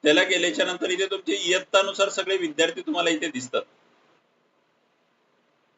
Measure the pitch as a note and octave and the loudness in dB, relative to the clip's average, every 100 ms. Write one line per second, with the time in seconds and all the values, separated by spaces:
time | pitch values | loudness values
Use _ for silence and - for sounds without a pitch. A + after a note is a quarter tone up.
0 | D#3 D#3+ F#3+ F#3 E3+ D#3 F#3 F3+ F3+ F3+ | 6 4 4 2 0 0 -2 -2 -4 -2
1 | F#3+ F#3+ - G3+ F3 F#3 F#3 G3 G3 G3 | -2 -4 -4 -2 0 0 2 2 2 0
2 | G3 - F#3 F#3+ E3 D3 E3 E3+ E3+ F3 | 0 0 -2 -2 -2 0 0 0 -4 -2
3 | E3+ D#3+ E3 - B2 A2+ - _ _ _ | 0 0 -4 -6 -4 -6 -6 _ _ _
4 | _ _ _ _ _ _ _ _ _ _ | _ _ _ _ _ _ _ _ _ _
5 | _ _ _ _ _ _ _ | _ _ _ _ _ _ _